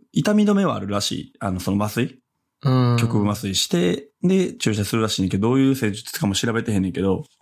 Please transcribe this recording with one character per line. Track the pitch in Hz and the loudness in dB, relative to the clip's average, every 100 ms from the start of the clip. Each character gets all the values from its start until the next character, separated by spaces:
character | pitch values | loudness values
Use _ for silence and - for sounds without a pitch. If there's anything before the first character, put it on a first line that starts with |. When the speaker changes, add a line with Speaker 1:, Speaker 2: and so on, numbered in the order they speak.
| _ | _
Speaker 1:
痛 | - - | -2 2
み | 208 | 4
止 | 208 | 4
め | 196 | 4
は | 185 | 2
あ | 107 | -2
る | 98 | -4
ら | 101 | -4
し | - | -2
い。 | - - _ | -6 -10 _
あ | 104 | -6
の、 | 90 | -4
そ | 95 | -2
の | 101 | -2
麻 | 107 | -2
酔？ | 117 139 - _ _ _ _ | -2 -4 -6 _ _ _ _
Speaker 2:
う | 139 127 123 | 0 4 4
ん。 | 120 | 2
Speaker 1:
局 | 117 117 | 2 0
部 | 101 | 0
麻 | 101 | -2
酔 | 101 | -4
し | 92 - | -4 0
て、 | 175 180 175 - _ | 0 0 -2 -8 _
で、 | 180 190 180 | 2 2 2
注 | - - | -2 -2
射 | 107 | 0
す | 98 117 | -2 0
る | |
ら | 110 | -2
し | - | 0
い | |
ね | 95 | -2
ん | |
け | 95 | 0
ど、 | 110 | 2
ど | |
う | 131 | 2
い | 135 | 2
う | 131 | 2
施 | 110 | -2
術 | 104 - - | -4 -10 -4
か | 101 | -2
も | |
調 | 95 117 | 0 -2
べ | 113 | -2
て | 120 | -2
へ | 101 | 0
ん | |
ね | 92 | 0
ん | |
け | 85 | 0
ど、 | 95 92 - _ | 0 -2 -4 _